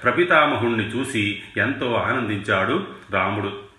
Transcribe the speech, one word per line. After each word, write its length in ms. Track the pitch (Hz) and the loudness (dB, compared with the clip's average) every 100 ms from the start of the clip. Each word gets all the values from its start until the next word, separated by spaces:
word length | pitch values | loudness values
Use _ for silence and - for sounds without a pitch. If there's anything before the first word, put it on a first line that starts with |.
ప్రపితామహుణ్ణి 840 | 123 135 175 160 147 123 117 113 101 | 2 2 4 4 4 2 0 0 0
చూసి 540 | 120 135 110 101 101 - 110 | -2 -2 -2 -2 -4 -6 -2
ఎంతో 380 | 107 139 127 | -2 0 0
ఆనందించాడు 920 | 110 92 127 110 101 104 95 98 165 - - - | 0 0 -2 -2 -4 0 0 2 0 -4 -14 -4
రాముడు. 520 | 98 95 107 98 - - | 0 0 -2 -4 -8 -16